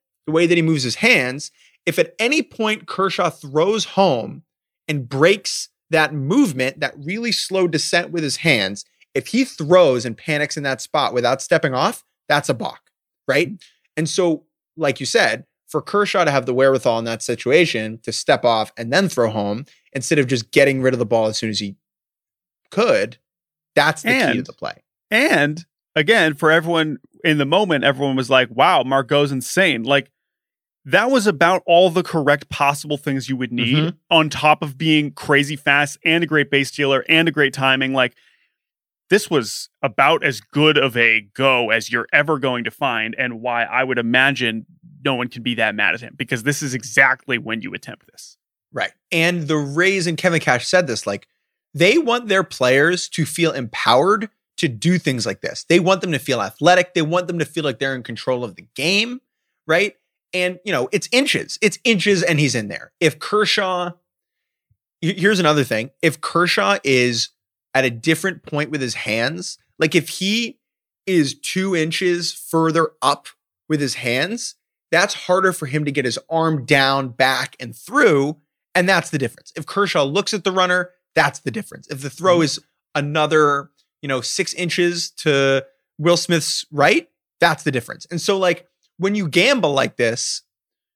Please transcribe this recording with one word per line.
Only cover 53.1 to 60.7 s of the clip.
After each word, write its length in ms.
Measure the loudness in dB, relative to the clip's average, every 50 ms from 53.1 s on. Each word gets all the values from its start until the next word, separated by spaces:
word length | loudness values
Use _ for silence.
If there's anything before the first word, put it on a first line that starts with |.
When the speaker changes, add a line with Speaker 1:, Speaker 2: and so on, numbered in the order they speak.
Speaker 1:
to 140 | -4 -4 -4
feel 260 | -4 -2 0 0 0
empowered 760 | 0 -4 -8 -8 -8 -2 2 4 4 4 4 4 2 0 -2 -6 _ _ _ _ _
to 100 | -4 -4 -4
do 300 | -2 -2 0 0 0 0
things 260 | 0 -2 -4 -2 -4
like 160 | -6 -6 -6
this. 220 | -8 -10 -10 -8 0
They 140 | 2 2 4
want 220 | 4 2 2 0
them 100 | 0 -2
to 60 | -4 -4
feel 220 | -2 -4 -4 -2
athletic. 520 | -4 -6 -6 2 4 4 4 4 2 0 -2
They 80 | -2
want 240 | 0 0 0 -2 -2 -2
them 100 | -4 -4
to 60 | -6
feel 180 | -4 -4 -4
like 160 | -4 -4 -4 -4
they're 160 | -4 -4 -4
in 80 | -6
control 400 | -10 -12 -12 -8 -4 -4 -4 -4
of 140 | -4 -8 -10
the 100 | -16 -20 _ -8
game, 460 | -4 -2 0 0 0 0 -2 -6 -12 -14 _ _ _ _ _ _ _ _
right? 280 | 0 2 2 2 0 -4 _ _ _ _ _ _ _
And, 260 | -4 -4 -2 -4 -4 -6 -6
you 80 | -2